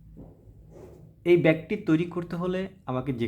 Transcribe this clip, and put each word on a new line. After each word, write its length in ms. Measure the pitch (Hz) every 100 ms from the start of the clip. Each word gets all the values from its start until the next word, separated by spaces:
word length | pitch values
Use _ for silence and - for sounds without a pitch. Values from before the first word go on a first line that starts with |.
| - - - - - - - - - - - - 175
এই 80 | 175
ব্যাগটি 300 | 160 160 - 208 -
তৈরি 180 | 156 175
করতে 200 | 180 170 170
হলে 180 | 185 185 190 - -
আমাকে 200 | 127 131
যে 60 | 117